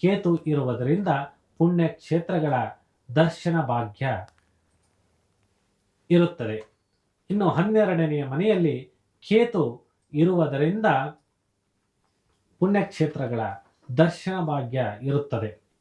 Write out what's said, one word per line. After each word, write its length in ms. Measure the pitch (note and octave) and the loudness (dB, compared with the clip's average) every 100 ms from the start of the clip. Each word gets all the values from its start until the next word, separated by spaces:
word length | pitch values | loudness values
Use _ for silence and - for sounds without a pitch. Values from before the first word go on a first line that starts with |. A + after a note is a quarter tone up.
ಕೇತು 360 | F3+ G3+ F3 E3 | 0 2 0 0
ಇರುವುದರಿಂದ 720 | D#3 D3 B2+ A#2 B2+ F3 F#3 C#3 C#3 - _ - | 0 -2 -2 -2 0 0 0 -2 -4 -14 _ 0
ಪುಣ್ಯಕ್ಷೇತ್ರಗಳ 960 | E3+ F3 D#3+ - - E3 E3 F3 D3+ C3 A2 - _ _ - | 2 2 0 -2 -4 -4 -2 -2 -2 -2 -4 -8 _ _ -4
ದರ್ಶನ 460 | B2+ E3 - F3 E3 | 2 2 0 -2 -2
ಭಾಗ್ಯ 640 | B2+ A#2+ A2 - C3+ G2+ - _ _ _ _ _ _ _ _ _ _ _ _ _ _ _ _ _ - | 0 -4 -6 -6 -6 -6 -10 _ _ _ _ _ _ _ _ _ _ _ _ _ _ _ _ _ 2
ಇರುತ್ತದೆ. 540 | E3+ E3+ - A2 G#2+ - _ _ _ _ _ - | 4 4 0 -6 -6 -10 _ _ _ _ _ -6
ಇನ್ನು 180 | G3+ F#3 | -2 0
ಹನ್ನೆರಡನೆಯ 760 | C3 G3+ A3 G3 E3+ D#3 D3 | 2 2 2 2 2 0 -2
ಮನೆಯಲ್ಲಿ 680 | C3 E3+ G#3+ F#3+ E3 B2 - _ _ _ - | -4 -2 0 2 0 -2 -8 _ _ _ 0
ಕೇತು 580 | G#3+ A#3+ F#3+ D3 - _ _ _ | 2 2 0 -2 -4 _ _ _
ಇರುವುದರಿಂದ 720 | D3 E3+ F3 D3 C3+ D#3 G#3 G#3+ C3+ D3 - _ _ _ _ _ _ _ _ _ _ _ _ _ - | 2 2 4 0 0 0 2 2 0 -2 -10 _ _ _ _ _ _ _ _ _ _ _ _ _ -2
ಪುಣ್ಯಕ್ಷೇತ್ರಗಳ 840 | F#3+ G3+ - - D#3 D3 B2 A#2+ G#2 G2 - _ - B2 | 2 2 0 0 -2 -2 -4 -4 -6 -8 -16 _ -2 2
ದರ್ಶನ 440 | E3 - F#3+ F#3+ | 2 2 -6 -4
ಭಾಗ್ಯ 440 | D#3 C#3+ A#2+ C3 A2 G#2 | -4 -4 -4 -4 -4 -4
ಇರುತ್ತದೆ. 580 | C3+ C#3+ - A#2 A2 - _ _ | -2 -2 -2 -4 -4 -8 _ _